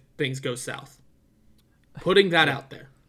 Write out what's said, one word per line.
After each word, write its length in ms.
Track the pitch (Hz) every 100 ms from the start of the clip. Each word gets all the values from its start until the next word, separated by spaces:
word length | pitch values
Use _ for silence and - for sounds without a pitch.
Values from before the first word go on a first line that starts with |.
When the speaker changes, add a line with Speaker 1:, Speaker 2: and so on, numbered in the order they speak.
| _ -
Speaker 1:
things 220 | 135 131
go 140 | 135 120
south. 440 | - 113 - _ _ _ _ _ _ _ _ _ _ -
Putting 280 | 170 196 190
that 180 | 170 147
Speaker 2:
Yeah. 80 | 131
Speaker 1:
out 140 | -
there, 200 | - - _